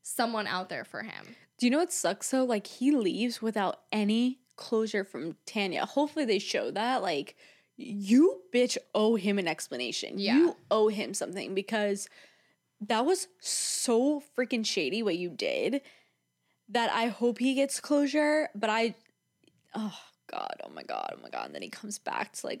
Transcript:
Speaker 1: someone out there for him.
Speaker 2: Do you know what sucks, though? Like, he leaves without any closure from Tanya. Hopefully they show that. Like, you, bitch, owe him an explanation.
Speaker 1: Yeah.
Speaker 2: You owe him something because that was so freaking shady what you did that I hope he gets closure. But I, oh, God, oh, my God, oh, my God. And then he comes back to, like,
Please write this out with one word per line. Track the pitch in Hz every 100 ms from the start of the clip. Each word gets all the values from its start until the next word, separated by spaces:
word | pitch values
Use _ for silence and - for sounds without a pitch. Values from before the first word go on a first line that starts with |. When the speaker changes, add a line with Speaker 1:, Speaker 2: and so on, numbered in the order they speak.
Speaker 1:
someone | - - 233 226 202
out | 180 185
there | 143
for | - -
him. | 220 - - 233 _ _
Speaker 2:
Do | 240
you |
know | 277
what | 359
sucks, | - - 202 -
though? | 262
Like, | 262 214 196
he | - 254
leaves | 294 196 170 240 233
without | 220 214 185 - _
any | 214 202 226 247 254 _ -
closure | - 220 220 214
from | 196 - 165 - -
Tanya. | 220 196 165 -
Hopefully | - 294 320
they | 262 202
show | - - 113
that. | 151 233 262
Like, | 185 147 - - - _ _ -
you, | - 202 196 240 349 - -
bitch, | 247 247 - -
owe | - 214 226
him | 190 202
an | 175
explanation. | 156 - 127 123 - - 190
Speaker 1:
Yeah. | 196 254
Speaker 2:
You | 339 - -
owe | 214 214
him | 208 131
something | - - 185 143
because | 190 202 220 208 202 - - - _ _ _ _ _
that | 208 226 262
was | 370 - _
so | - - - - - 226 269 294 - -
freaking | 254 240 220
shady | - 147 208
what | 214 175
you | 175
did | - 78 65 131 277 - - _ _ _ _ _ _ _
that | 220 233
I | - 233
hope | 196 240 226
he | 247
gets | 262 277 -
closure. | - 294 285 294 302 302 302
But | 208 214
I, | 220 233 - _ _ _ _ _ _ _
oh, | 226 214 170 - _ -
God, | - - -
oh, | -
my | 78
God, | 65 55 50 58
oh, |
my | 62
God. | 60 64
And |
then | 73
he | -
comes | - 208 208
back | - - 208
to, | - -
like, | -